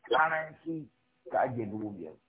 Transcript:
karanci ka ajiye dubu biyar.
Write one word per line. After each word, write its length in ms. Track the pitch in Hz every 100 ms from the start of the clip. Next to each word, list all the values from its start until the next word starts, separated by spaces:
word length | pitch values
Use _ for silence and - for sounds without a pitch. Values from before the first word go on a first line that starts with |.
| -
karanci 800 | 156 160 160 156 151 165 160 139 _ _ _ -
ka 140 | 107
ajiye 260 | 127 117 107
dubu 240 | 107 107
biyar. 240 | 95 80 78